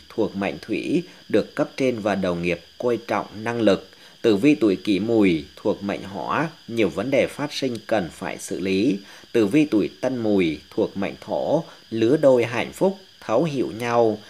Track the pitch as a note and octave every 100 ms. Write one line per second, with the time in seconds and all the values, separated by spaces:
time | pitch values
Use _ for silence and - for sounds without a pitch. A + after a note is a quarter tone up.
0 | - - G2 G2 F#2+ D2+ - F#2+ - D3+
1 | E3+ - - G#2+ - - D3+ - C3 A#2
2 | G2+ G2 F#2 E2+ F2 E2+ - - B2 A2+
3 | - G#2+ - G2 A2+ A#2+ G#2 F#2+ - -
4 | - - A#2 G2 C#3 D3 A2 F#2 - F#2
5 | A2 A2+ G2+ D#2+ C#2+ - A2 F#2 G2 E2
6 | G2 G2 B1 G2+ D#3+ - - A#2 G2 D#2+
7 | A#2+ C3+ F2+ - C#3+ - C3+ A#2 - A2
8 | D#2+ - F2 G1+ - C#2+ F#2+ F#2+ A#2+ G3
9 | - - - A#2+ G#2 C#3+ D3+ G#2+ F2 -
10 | B2+ B2+ A2 G2+ E2+ D2 - - G2 G2
11 | F#2+ C#2 - D#2 D2 D3 D#3+ - - A2+
12 | A2+ D#3 C#3 B2+ A#2 A#2+ F2 - F#3+ G3
13 | - _ - A2+ E3 C#3 F2 G#2 A#2+ A#2+
14 | A#2 G#2+